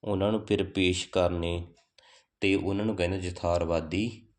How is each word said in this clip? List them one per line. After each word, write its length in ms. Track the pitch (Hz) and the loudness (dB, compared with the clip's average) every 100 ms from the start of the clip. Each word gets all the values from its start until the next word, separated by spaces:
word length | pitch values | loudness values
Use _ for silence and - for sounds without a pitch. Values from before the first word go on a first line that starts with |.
ਉਹਨਾਂ 300 | 110 98 98 | -2 0 2
ਨੂੰ 140 | 110 107 | 0 0
ਫਿਰ 180 | 104 | 0
ਪੇਸ਼ 440 | 95 98 92 90 - | 0 2 2 2 -2
ਕਰਨੇ 680 | - 87 87 85 87 87 - _ _ - - _ _ | 2 2 2 -2 -4 -6 -16 _ _ -20 -20 _ _
ਤੇ 120 | 101 | 2
ਉਹਨਾਂ 300 | 98 90 98 | 2 2 -2
ਨੂੰ 120 | 107 104 | -2 0
ਕਹਿੰਦੇ 300 | 87 92 90 | 0 0 -4
ਯਥਾਰਵਾਦੀ 800 | 87 87 87 85 82 80 87 113 123 - | -4 0 0 2 -2 -2 -2 -2 -6 -20